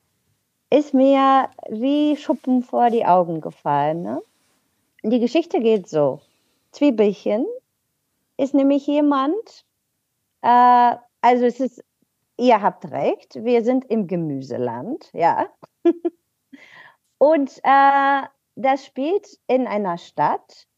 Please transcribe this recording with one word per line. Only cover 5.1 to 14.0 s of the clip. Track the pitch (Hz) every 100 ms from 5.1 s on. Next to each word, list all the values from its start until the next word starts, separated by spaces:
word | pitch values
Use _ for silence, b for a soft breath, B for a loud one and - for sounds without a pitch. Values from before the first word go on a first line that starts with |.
| 247
Geschichte | 240 330 320 370
geht | 226 220 175
so. | 151 143 147 _ _ _ _ _
Zwiebelchen | - 294 220 208 190 208 208 370 494 - _ _ _ _ _ _ -
ist | 269
nämlich | 277 277 285 285
jemand, | 294 294 277 269 403 - - _ _ _ _ _ _ _ _
äh, | - 247 247 247 240 - - _
also | 233 247 240
es | 226
ist, | 254 - - _ _ _ _ -
ihr | 247 214
habt | 196 - 160
recht, | 131 190 403 _ 254
wir | 226 240
sind | 226 254 254
im | 226